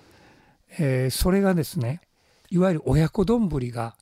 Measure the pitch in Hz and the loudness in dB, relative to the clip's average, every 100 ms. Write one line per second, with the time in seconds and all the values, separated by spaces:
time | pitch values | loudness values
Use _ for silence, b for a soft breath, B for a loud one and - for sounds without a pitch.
0 | b b b b b b _ - 143 131 | b b b b b b _ -4 -2 0
1 | 131 - 185 190 196 180 139 180 117 165 | -2 0 2 2 2 0 -2 -4 -4 -6
2 | _ b b b b 180 185 160 - 139 | _ b b b b 0 2 0 0 2
3 | 160 - 185 240 208 147 123 117 117 - | 2 0 0 2 0 -2 -4 -6 -8 -10